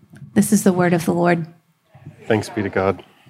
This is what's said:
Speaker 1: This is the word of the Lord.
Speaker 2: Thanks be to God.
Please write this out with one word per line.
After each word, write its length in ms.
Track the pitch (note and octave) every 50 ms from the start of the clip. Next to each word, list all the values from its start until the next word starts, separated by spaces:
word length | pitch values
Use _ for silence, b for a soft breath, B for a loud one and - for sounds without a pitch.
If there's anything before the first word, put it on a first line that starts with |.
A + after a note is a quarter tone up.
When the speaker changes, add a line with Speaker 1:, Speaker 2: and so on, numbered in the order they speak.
| _ _ - - - - -
Speaker 1:
This 180 | G#3+ G3+ -
is 120 | G#3+ G3+ -
the 100 | G3 F3+
word 200 | F3+ F3+ F3 F3
of 120 | E3+ E3
the 80 | F#3+ F3
Lord. 340 | F3 E3+ F3 F3 E3+ D#3+ - - _ _ _ _ _ _ _ _ - - - - - -
Speaker 2:
Thanks 220 | - A2+ G#2+ - -
be 120 | - A2
to 80 | G2 F#2+
God. 340 | - G2 F#2+ G2 F#2 - - _ _ _ _ -